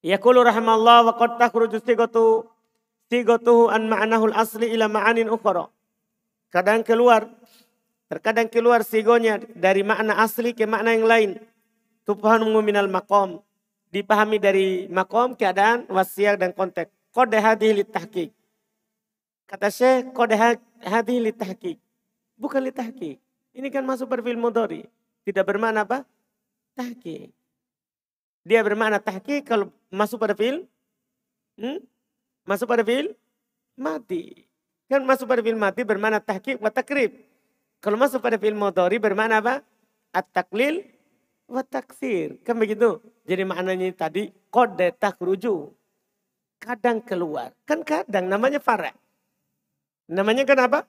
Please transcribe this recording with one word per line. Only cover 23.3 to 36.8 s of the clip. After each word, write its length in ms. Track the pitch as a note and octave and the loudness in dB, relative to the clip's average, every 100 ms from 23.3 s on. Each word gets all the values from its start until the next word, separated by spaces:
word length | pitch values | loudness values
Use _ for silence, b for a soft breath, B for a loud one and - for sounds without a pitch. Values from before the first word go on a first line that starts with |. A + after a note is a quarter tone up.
| _ _ | _ _
Ini 140 | A#3+ C4+ | -14 -8
kan 160 | C4+ C4 | -6 -6
masuk 240 | B3+ B3+ | -8 -6
pada 100 | B3 | -6
fi'il 160 | A#3 A#3 | -6 -4
mudhari. 460 | A#3 A3+ A3+ D#3+ - _ _ _ | -2 -2 -4 -8 -16 _ _ _
Tidak 240 | - G3 F#3+ | -6 -2 -2
bermakna 400 | G3+ A3+ A3 G#3 | -2 -2 -2 -2
apa? 160 | C4 C4+ _ _ _ _ _ _ | -6 -8 _ _ _ _ _ _
Tahqiq. 560 | - B3 A#3+ F3 D#3 - _ _ _ _ _ _ _ _ _ _ _ | -14 -12 -12 -14 -14 -18 _ _ _ _ _ _ _ _ _ _ _
Dia 160 | E3+ A3+ G#3 | 0 2 2
bermakna 320 | G#3 A3 G3+ | -2 0 -2
tahqiq 480 | G#3 F#3+ A3+ C#4+ C#4+ | -4 -10 -6 -6 -2
kalau 240 | A3+ G3+ _ _ | -4 -4 _ _
masuk 260 | F#3+ G#3+ A#3 | -4 -4 -2
pada 140 | G#3+ | -4
fi'il, 320 | G#3 A3+ D4+ F#4+ _ _ _ _ _ _ _ _ - | -2 -4 -4 -12 _ _ _ _ _ _ _ _ -12
hmm? 220 | A#3 D#4+ _ _ _ _ _ _ | -10 -10 _ _ _ _ _ _
Masuk 220 | - G3 A3+ | -8 -6 -2
pada 160 | A#3 | 0
fi'il 320 | G#3+ B3+ E4+ - _ _ _ _ _ - | 0 -2 -4 -10 _ _ _ _ _ -10
mati. 640 | C#4+ D#4 A3+ F3+ - - _ _ _ _ _ | -8 -8 -8 -10 -10 -20 _ _ _ _ _
Kan 160 | C4+ C4 | -2 0
masuk 240 | C4 A#3+ | -2 0
pada 100 | A#3+ | 0
fi'il 160 | A3+ A3+ | 0 0
mati 300 | G3+ F#3+ G#3 | -2 -2 -4
bermakna 320 | G3 G#3+ G#3+ | -2 0 -2
tahqiq 400 | A3 F#3+ - B3 | -4 -8 -6 -4
wa 100 | G#3+ | -4
takrib. 460 | B3+ | -4